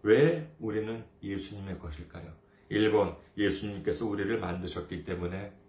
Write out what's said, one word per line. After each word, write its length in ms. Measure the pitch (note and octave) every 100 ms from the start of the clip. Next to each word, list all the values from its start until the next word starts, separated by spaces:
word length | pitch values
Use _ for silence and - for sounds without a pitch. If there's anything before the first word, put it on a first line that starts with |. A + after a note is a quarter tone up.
왜 480 | G#2 A2+ D#3 E3 - -
우리는 460 | A2 G#2+ G#2+ A2+ - _
예수님의 560 | G2 G2 F#2+ G2+ G2 F2
것일까요? 540 | E2+ D2+ D#2+ E2+ D#2+ D#2+ _ _ _
일 200 | G#2 G#2+
번, 240 | G#2 F#2+ D#2+ - -
예수님께서 680 | G2+ F2+ G#2 G2 G#2+ - A2
우리를 320 | G2+ G2 A2+
만드셨기 640 | F2+ F2+ F2+ F2+ F2 E2+
때문에. 480 | E2+ F2 F2 F#2 G2+ -